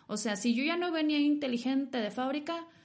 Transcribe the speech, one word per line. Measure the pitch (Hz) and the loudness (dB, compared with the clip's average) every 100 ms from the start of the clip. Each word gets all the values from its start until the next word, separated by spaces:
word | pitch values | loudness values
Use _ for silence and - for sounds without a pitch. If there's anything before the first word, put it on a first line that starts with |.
| - | -6
O | 214 | -2
sea, | 233 202 | 0 0
si | 240 | 2
yo | 233 | 2
ya | 294 349 | 2 0
no | 349 | 0
venía | 320 311 294 | 0 2 4
inteligente | 294 294 269 240 254 269 277 247 | 2 2 0 0 0 0 0 -2
de | 208 | -2
fábrica, | 226 262 294 294 330 330 - | -2 -2 -4 -4 -8 -10 -18